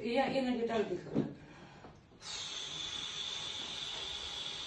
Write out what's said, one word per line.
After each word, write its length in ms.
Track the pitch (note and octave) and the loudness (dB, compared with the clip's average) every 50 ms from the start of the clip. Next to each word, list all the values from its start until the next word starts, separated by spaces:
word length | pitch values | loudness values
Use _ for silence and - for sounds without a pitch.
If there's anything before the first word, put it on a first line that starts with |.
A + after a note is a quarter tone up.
| - | 0
І 80 | A#3+ | 4
я 160 | A#3+ C#4 C4+ | 6 6 6
іноді 360 | - B3 C4+ B3+ B3 A#3 A3+ A#3 | 6 6 4 4 6 4 4 4
так 260 | A3+ A3+ A3 G3 F#3+ | 4 4 4 4 4
дихаю. 380 | F3+ E3 - C#3 - - - - - - - - - - - - - - - - - - - - - - - - - - - - - - - - - - - - - - - - - - - - - - - - - - - - - - - - - G2 - - - - - - - - - - - - - | 2 -2 -2 2 2 2 2 2 0 -8 -14 -16 -16 -16 -16 -16 -16 -16 -16 -16 -16 -18 -20 -20 -20 -14 -10 -8 -6 -4 -4 -4 -4 -4 -4 -4 -2 -2 -2 -2 -2 -2 -2 -2 -2 -2 -2 -2 -2 -2 -2 -2 -2 -2 -4 -4 -4 -4 -4 -4 -2 -4 -4 -4 -4 -4 -4 -4 -4 -2 -2 -2 -4 -4 -4